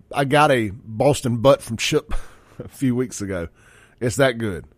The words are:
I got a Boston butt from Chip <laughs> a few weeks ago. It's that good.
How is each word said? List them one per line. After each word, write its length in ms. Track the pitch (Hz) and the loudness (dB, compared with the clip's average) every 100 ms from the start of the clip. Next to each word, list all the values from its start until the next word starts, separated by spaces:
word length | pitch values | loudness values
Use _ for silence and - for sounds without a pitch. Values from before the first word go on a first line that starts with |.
| - | -8
I 100 | - | -4
got 280 | 139 147 151 | 0 4 4
a 180 | 127 107 | 4 0
Boston 680 | 101 - 110 131 139 123 117 | -6 -8 0 2 2 -2 2
butt 240 | 127 139 | 4 4
from 160 | - 113 | 2 -6
Chip 360 | - 147 - - - - | -2 -2 -2 -6 -6 -16
<laughs> 200 | _ - | _ -20
a 100 | - | -18
few 260 | - 131 | -4 -2
weeks 260 | 120 127 - | 0 -4 -6
ago. 280 | 101 92 82 _ _ _ _ - | -6 -6 -8 _ _ _ _ -6
It's 160 | 120 123 | -4 2
that 220 | 135 117 | 0 0
good. 280 | 110 82 - | -6 -6 -12